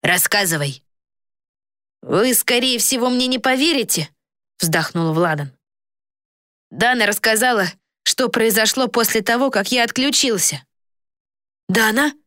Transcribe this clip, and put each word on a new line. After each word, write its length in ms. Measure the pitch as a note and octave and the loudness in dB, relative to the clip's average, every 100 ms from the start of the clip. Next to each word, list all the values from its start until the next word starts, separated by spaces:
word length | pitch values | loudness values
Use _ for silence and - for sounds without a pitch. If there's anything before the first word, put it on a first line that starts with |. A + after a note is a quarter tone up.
«Рассказывай!» 800 | - F3+ - G#3 F#3+ D#3+ C#3+ C3 _ _ _ _ _ _ _ _ _ _ _ _ | 0 0 0 0 0 -2 -4 -8 _ _ _ _ _ _ _ _ _ _ _ _
«Вы, 320 | - F3 B3 | -4 0 2
скорее 460 | A#3 - B3 C4 A#3+ | 0 0 0 0 0
всего, 300 | - C4 B3 | -2 0 0
мне 180 | B3 B3+ | 0 0
не 120 | B3+ | 0
поверите», 680 | C4 B3+ D#4 C#4+ A3 - D3+ _ _ _ _ _ | 0 2 2 0 -2 -4 -4 _ _ _ _ _
вздохнул 540 | E3+ D#3+ D#3 E3+ E3 | -2 -2 -2 -2 0
Владан. 400 | D#3+ E3+ D3+ C#3 _ _ _ _ _ _ _ _ _ _ _ _ | 0 0 -2 -6 _ _ _ _ _ _ _ _ _ _ _ _
«Дана 340 | B2+ A3+ B3 G#3 | -2 0 2 0
рассказала, 580 | G3 A3+ A3 B3+ A#3 F3+ - _ _ | 0 0 2 2 2 -2 -6 _ _
что 260 | - - B3+ | -6 -2 0
произошло 580 | A#3+ A3+ G#3+ A3 - B3+ | 2 2 2 0 0 -2
после 340 | A#3+ A3+ A3 | 0 0 0
того, 300 | G3+ A#3+ C4+ | 0 0 0
как 180 | G#3+ G3+ | 0 -2
я 100 | B3 | 0
отключился». 800 | A#3 - C4+ D4 C4 G3+ - C#3+ _ _ _ _ _ _ _ _ _ _ _ | 0 0 0 0 0 0 -2 -4 _ _ _ _ _ _ _ _ _ _ _
«Дана?» 460 | F#3+ A3 A3 D4 - | 0 2 2 0 -2